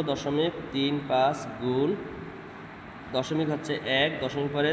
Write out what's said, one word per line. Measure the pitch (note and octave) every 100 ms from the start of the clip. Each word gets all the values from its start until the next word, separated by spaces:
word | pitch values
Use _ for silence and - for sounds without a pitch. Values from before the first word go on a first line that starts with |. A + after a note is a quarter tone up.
| D#3
দশমিক | C#3 C#3+ C#3+ E3+ E3+ -
তিন | C3+ C#3 D3 C#3
পাঁচ | C3 C3+ - A#2+ A2+
গুণ | B2 B2+ D3 G3+ - - - - - - - - - - - B2+
দশমিক | C3 D#3 D#3
হচ্ছে | D3 - C#3+ A2+ C3
এক, | D3+ D3
দশমিক | C3 C#3 C#3+ D3
পরে | D3